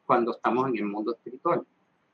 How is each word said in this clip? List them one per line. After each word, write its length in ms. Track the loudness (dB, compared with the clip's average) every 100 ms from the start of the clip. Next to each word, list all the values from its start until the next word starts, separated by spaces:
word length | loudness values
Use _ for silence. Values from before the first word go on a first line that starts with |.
| 2
cuando 260 | 2 2
estamos 360 | -2 0 0 0
en 80 | -2
el 80 | -2
mundo 280 | -4 -4
espiritual 520 | -6 -10 -4 0 0 -2 _ _ _ _